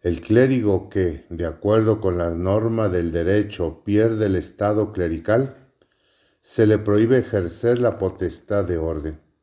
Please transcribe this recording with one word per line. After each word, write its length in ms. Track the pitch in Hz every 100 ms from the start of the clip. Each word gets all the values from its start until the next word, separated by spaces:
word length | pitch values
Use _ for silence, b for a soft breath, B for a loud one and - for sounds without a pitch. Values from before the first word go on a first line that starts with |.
El 180 | 90 82
clérigo 680 | - 113 131 131 104 92 -
que, 360 | 98 90 76 -
de 160 | 85 85
acuerdo 560 | 80 104 110 110 107
con 160 | 98 87
la 140 | 85
norma 580 | 85 92 104 113 113 107
del 240 | 90 85
derecho, 680 | 82 85 104 104 - 85 80 -
pierde 400 | 104 113 110 104
el 100 | 92
estado 560 | 87 - 104 107 104
clerical, 760 | 95 87 82 90 113 135 - _ _ _ _ _ _ _ _
se 260 | - - 107
le 120 | 107
prohíbe 380 | 107 104 113 127
ejercer 640 | - 104 87 - 117 120
la 180 | 120 -
potestad 680 | 95 - 90 - _ 101 87
de 120 | 85
orden. 440 | 80 78 76 76 _ _